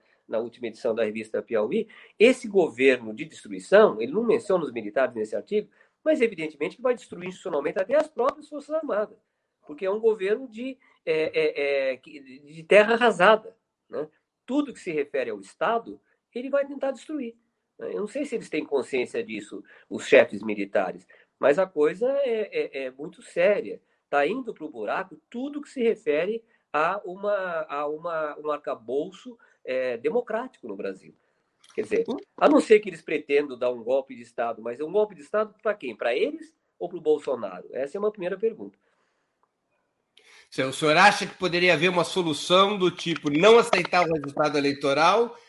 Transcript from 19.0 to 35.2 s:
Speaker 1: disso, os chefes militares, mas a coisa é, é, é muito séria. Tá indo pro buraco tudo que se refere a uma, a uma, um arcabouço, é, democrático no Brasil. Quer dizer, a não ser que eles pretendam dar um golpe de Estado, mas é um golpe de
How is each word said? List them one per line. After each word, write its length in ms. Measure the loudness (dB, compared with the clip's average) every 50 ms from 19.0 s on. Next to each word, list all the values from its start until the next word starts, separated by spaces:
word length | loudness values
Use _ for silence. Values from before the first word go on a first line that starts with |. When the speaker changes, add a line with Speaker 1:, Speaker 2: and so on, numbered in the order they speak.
| -2 -2 -4 -6 -6
Speaker 1:
disso, 400 | -6 -8 -10 -10 -12 -14 -16 -16 _ -20 -20 _ -12
os 160 | -10 -10 2
chefes 380 | 6 8 8 8 6 2 -6 -6
militares, 640 | -6 -6 -4 -6 -4 -2 -2 -2 -2 -6 -10 -16 _ _ _ _ _ _ 0
mas 180 | 2 2 4 4
a 80 | 0
coisa 460 | -2 0 0 0 0 0 0 -2 -2 -2 -2 -2
é, 560 | -2 -2 -4 -4 -4 -4 -6 -6 -6 -6 -10
é, 20 | -10
é 60 | -10
muito 300 | -10 -12 -14 -16 -16 -18
séria. 600 | -20 -8 -2 2 2 4 2 2 -2 -6 -10 -14 _ _ _ _ _ _
Tá 180 | 0 2 2 2
indo 260 | 0 -4 -6 -10 -10
pro 160 | -10 -12 -12
buraco 480 | -10 -8 -6 -4 -4 -4 -6 -8 -14 -20 _ _
tudo 320 | -10 -10 -8 -8 -8 -10
que 80 | -14 -12
se 120 | -6 -2
refere 640 | 0 0 0 0 0 -2 0 0 0 -2 -4 -6 -8 _ _ _ _ _ -2
a 260 | 0 0 0 -2 -4 -8
uma, 600 | -10 -12 -6 -4 -2 -2 -2 -2 -4 -6 -6 -6 -6
a 180 | -6 -6 -4 -6
uma, 500 | -6 -6 -8 -6 -6 -4 -4 -6 -8 -8
um 120 | -6 -6
arcabouço, 840 | -6 -6 -6 -8 -8 -8 -8 -6 -4 -4 -4 -6 -8 -16 -18 -20 -20 -20 _ _ _ _ -10
é, 320 | -6 -4 -4 -2 -4 -4
democrático 720 | -4 -2 -2 -2 -2 -2 -2 -4 -6 -6 -8 -12 _ -14 -12
no 80 | -10
Brasil. 400 | -8 -8 -8 -8 -10 -14 -20 -20 _ _ _ _ _ _ _ _ _ _ -10 _
Quer 100 | -8 -4
dizer, 220 | -2 0 -2 0 -2 -4 -8 -10 -14 _
a 140 | 2 4 6
não 100 | 6 4
ser 200 | 4 4 4 2
que 100 | 2 0
eles 120 | -8 -12
pretendam 560 | -6 -6 -4 -4 -2 0 0 0 0 0 -4 -4
dar 140 | -2 -2
um 100 | -2 -4
golpe 320 | -4 -2 -2 -2 -2 -4 -10
de 100 | -18 -20
Estado, 380 | -12 _ -6 -4 -4 -6 -6
mas 180 | -8 -10 -10 -8
é 40 | -8
um 80 | -4
golpe 240 | 0 0 0 0 -2
de 60 | -10